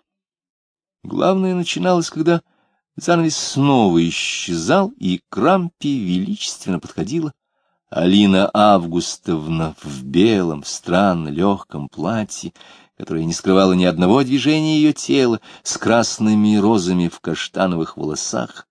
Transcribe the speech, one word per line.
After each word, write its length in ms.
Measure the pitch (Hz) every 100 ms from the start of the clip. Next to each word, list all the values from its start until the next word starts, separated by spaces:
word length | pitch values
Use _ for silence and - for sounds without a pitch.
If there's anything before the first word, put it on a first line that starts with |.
| _ _ _ _ _ _ _ _ _ _
Главное 500 | - - 180 190 190
начиналось, 560 | 180 170 160 180 180 160
когда 320 | 160 160 170 - _ _ _ _ -
занавес 420 | - 175 160 -
снова 680 | - 135 143 131 101 85 85
исчезал, 840 | - - - - 85 85 185 196 277
и 240 | 92 90 -
к 80 | -
рампе 600 | 135 190 175 - 143 135
величественно 800 | 92 90 98 - - - - 92
подходила 540 | - - 92 165 156 - _ _ _ _ -
Алина 600 | - 87 98 101 95 101
Августовна 1200 | 107 104 98 85 85 - - - 82 76 80 80 73
в 220 | 76 69
белом, 600 | 65 82 110 104 87 73
странно 640 | - - - 90 101 87 78
легком 600 | 73 98 95 - 76 73
платье, 640 | - 85 113 104 - 82 - - - _ -
которое 280 | - 82 82
не 80 |
скрывало 400 | 85 95 95 95
ни 120 | 92 90
одного 380 | 82 90 127
движения 540 | 127 135 131 156 156 156
ее 160 | 151
тела, 480 | 143 - 139 123 110 - -
с 140 | - -
красными 800 | - 117 110 - 107 107 107 107
розами 520 | 101 110 87 90 85
в 120 | -
каштановых 800 | - 82 - - 95 85 78 -
волосах 680 | 76 73 - - 60 - -